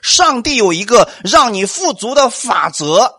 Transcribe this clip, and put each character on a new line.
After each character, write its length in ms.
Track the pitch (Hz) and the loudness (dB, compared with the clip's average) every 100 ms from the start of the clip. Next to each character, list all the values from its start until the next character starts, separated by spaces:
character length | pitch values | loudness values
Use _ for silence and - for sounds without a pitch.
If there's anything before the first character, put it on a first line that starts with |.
上 380 | - - 339 254 | -4 2 2 0
帝 140 | 294 | -4
有 180 | 262 190 | -2 0
一 120 | 165 | -2
个 260 | 202 233 - - | 2 4 4 -2
让 280 | 190 311 247 | 0 2 2
你 140 | 196 196 | 0 -6
富 260 | - 359 | -4 -6
足 220 | - 220 | -6 -2
的 160 | 277 254 | 0 0
法 400 | - 247 180 151 | -2 -4 -2 -2
则， 420 | - 151 175 233 | -4 0 2 0